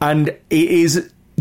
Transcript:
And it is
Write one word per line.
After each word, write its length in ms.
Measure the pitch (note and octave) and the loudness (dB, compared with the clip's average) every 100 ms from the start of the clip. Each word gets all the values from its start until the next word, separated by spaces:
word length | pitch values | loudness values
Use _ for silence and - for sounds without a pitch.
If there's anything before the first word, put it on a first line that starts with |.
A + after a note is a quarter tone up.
And 280 | D3 D3+ D3 | -2 0 -2
it 120 | - - D#3+ E3 | -4 -4 0 2
is 420 | F3 E3 D#3+ - _ _ - | 2 2 -2 -6 _ _ -8